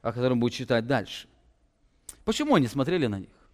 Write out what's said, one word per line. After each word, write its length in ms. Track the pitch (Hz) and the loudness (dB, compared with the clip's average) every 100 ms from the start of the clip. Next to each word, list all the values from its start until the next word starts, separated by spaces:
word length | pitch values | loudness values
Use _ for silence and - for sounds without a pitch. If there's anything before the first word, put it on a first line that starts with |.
о 100 | - | -6
котором 260 | 113 127 123 | -2 0 2
будем 180 | 120 - | 0 -2
читать 300 | 123 117 117 | 0 0 2
дальше. 400 | 135 95 - - _ _ _ _ _ _ _ - - | -2 -2 -12 -18 _ _ _ _ _ _ _ -20 -8
Почему 300 | - 220 302 | -4 -2 4
они 140 | 226 123 | 4 4
смотрели 380 | 135 135 180 127 | 0 0 0 0
на 140 | 101 | -4
них? 280 | - _ _ | -10 _ _